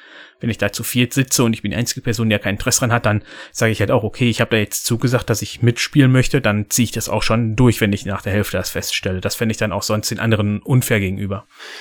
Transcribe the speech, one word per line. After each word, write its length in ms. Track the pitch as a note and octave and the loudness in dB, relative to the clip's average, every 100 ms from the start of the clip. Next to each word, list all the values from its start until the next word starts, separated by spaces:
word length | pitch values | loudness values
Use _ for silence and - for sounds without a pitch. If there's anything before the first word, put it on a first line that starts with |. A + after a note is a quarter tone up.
| - - - _ | -20 -20 -20 _
Wenn 100 | A#2 | -6
ich 80 | G#2+ | -2
da 140 | G2+ | -4
zu 100 | - | -4
viert 320 | A#2+ B2 A#2+ | -2 0 2
sitze 280 | C#3 C3 - | 0 0 2
und 120 | A#2 | 2
ich 80 | A2 | 0
bin 80 | G#2 | -4
die 60 | - | -4
einzige 260 | A#2 C3 | -4 -4
Person, 260 | - A2+ A2 | -4 -2 0
die 60 | |
ja 40 | G#2 | 0
kein 180 | G2 G2+ | 0 -2
Interesse 240 | B2+ - | -2 0
dran 120 | B2 | 0
hat, 140 | A#2 G#2+ | 2 2
dann 160 | G#2 - - - | 0 -2 -16 -14
sage 220 | - A2+ | -2 0
ich 80 | G#2+ | 2
halt 100 | G2+ | 2
auch, 120 | B2 | 2
okay, 260 | G#2+ - A#2+ | 0 0 0
ich 140 | A2 | 2
habe 80 | A#2 | 2
da 60 | A2 | 2
jetzt 260 | G#2 - | 0 -4
zugesagt, 460 | - A#2 B2 B2 - | -2 0 2 0 0
dass 100 | A2 | -2
ich 220 | - - | -4 2
mitspielen 500 | A#2 A#2 - D3 C3 | 2 2 2 4 6
möchte, 300 | C3 B2+ C#3 | 6 4 2
dann 260 | G#2+ G#2 G#2 | 0 0 0
ziehe 160 | - | 0
ich 60 | A2+ | 0
das 180 | A#2 - | -2 -4
auch 140 | G#2 | -2
schon 340 | - A#2 A2+ G#2+ | 0 0 0 4
durch, 240 | B2+ A2 | 4 4
wenn 140 | G#2+ | 0
ich 100 | G2 | 0
nach 160 | F#2+ F#2+ | -4 -6
der 120 | G#2+ | -2
Hälfte 260 | G#2 G2+ F#2 | -2 -2 -4
das 100 | - | -4
feststelle. 540 | - - - G2 F#2 | -6 -6 -6 -4 -4
Das 140 | G2+ - | -4 -2
fände 160 | A2+ | -2
ich 60 | G#2+ | -2
dann 140 | G#2+ | -2
auch 120 | G2 | -2
sonst 260 | - G#2+ - | -2 -2 -2
den 80 | G#2+ | -2
anderen 420 | A2+ G#2 G#2 G#2 | 0 2 2 -2
unfair 400 | - B2+ - A2+ | 2 2 2 0
gegenüber. 460 | F#2+ G2 G2 F#2+ - - - - | 0 -4 -6 -8 -10 -20 -18 -18